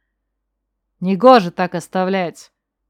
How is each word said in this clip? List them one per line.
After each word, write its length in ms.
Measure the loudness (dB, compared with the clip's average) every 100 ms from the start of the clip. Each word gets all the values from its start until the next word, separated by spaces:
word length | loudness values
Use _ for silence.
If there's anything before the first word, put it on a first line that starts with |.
| _ _ _ _ _ _ _ _ _ _
«Негоже 500 | -4 2 4 4 2
так 240 | -4 -6
оставлять! 760 | -6 -8 -6 -4 -4 -6 -10 -20 _ _ _